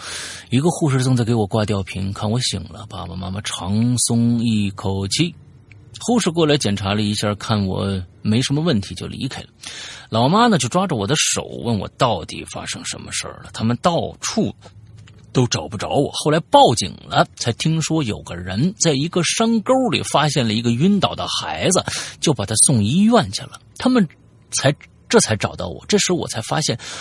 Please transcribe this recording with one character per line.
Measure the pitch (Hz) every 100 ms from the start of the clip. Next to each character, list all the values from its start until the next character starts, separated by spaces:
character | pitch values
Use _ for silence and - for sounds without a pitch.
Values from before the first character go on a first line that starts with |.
| - - - - -
一 | 123
个 | 170
护 | - 156
士 | 131
正 | 127 123
在 | 113
给 |
我 | 117 101
挂 | 113 104
吊 | 101
瓶， | 92 92 98
看 | 101 107
我 | 120
醒 | - 90 82
了， | 85 104
爸 | 90 90
爸 | 92
妈 | 92
妈 | 98
长 | - - 90 107 120 120
松 | - 117 117 120
一 | 117 107 101
口 | 95 98 98 98
气。 | - 175 - - - - - - -
护 | - 240
士 | 180
过 | 165 156
来 | 147
检 | 107 98
查 | 95
了 | 104
一 | 104 104
下， | 107 101
看 | - 107 95
我 | 95 98 95 90 -
没 | 107 113
什 | 131
么 | 143
问 | 170 104
题 | -
就 | 90 -
离 | - -
开 | -
了。 | - _ - - - - -
老 | 113 131
妈 | 208 240
呢， | 170
就 | 120
抓 | 180 196
着 | 120
我 | 98
的 | 156
手 | - - - 62
问 | 110 104
我 | 82 -
到 | 123 -
底 | - - -
发 | - 87
生 | - -
什 | -
么 | -
事 | - -
儿 | -
了。 | -
他 | -
们 | 110 120
到 | 180 160 82 -
处 | - - 98 - - - - - - - -
都 | 135 120
找 | 98 -
不 | 104
着 | -
我， | 131 135
后 | - 151
来 | 160 -
报 | 285 262 113
警 | 85 -
了， | - 143 - -
才 | 120
听 | - 156 160
说 | 147 160
有 | 117 95
个 | - 87
人 | 90 95 180 -
在 | 165
一 | 135 165
个 | 180
山 | 160 - 226 226
沟 | 220 262 240
里 | 104
发 | - 151 151
现 | 143 113
了 |
一 | 110
个 | 120
晕 | 120 190 202
倒 | 127 -
的 | 170
孩 | - - - 120
子， | 277 - - - -
就 | 165
把 | 120 98
他 | 110
送 | - 117
医 | 101 175
院 | 220 233 98
去 | -
了。 | - - - -
他 | 254
们 | 254 175 _ _ _ _
才， | - 135 - - _ -
这 | 226
才 | - 107
找 | - -
到 | -
我。 | - -
这 | 202
时 | -
我 | 170 -
才 | 113
发 | - 147
现 | 143 117 - -